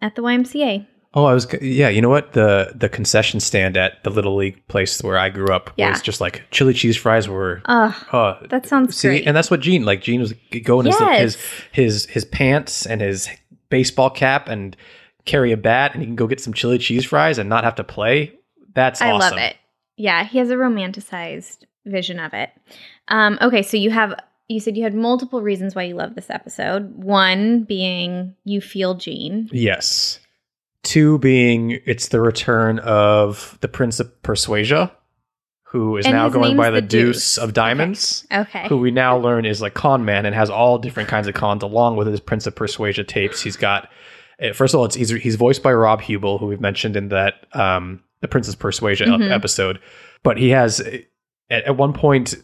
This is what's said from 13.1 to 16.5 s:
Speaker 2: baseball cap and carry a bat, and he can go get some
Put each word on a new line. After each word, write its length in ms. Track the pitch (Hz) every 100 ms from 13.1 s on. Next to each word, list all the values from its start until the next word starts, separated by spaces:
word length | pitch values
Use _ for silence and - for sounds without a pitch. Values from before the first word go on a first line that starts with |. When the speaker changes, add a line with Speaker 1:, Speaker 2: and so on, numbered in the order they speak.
| 95 - - _ _ -
Speaker 2:
baseball 400 | 131 127 - 127
cap 380 | - 131 139 -
and 260 | 110 98 - - - _ _ -
carry 260 | 147 123
a 60 | 110
bat, 360 | 110 123 143
and 80 | -
he 40 | 113
can 100 | 117
go 120 | 113
get 140 | 131
some 120 | 120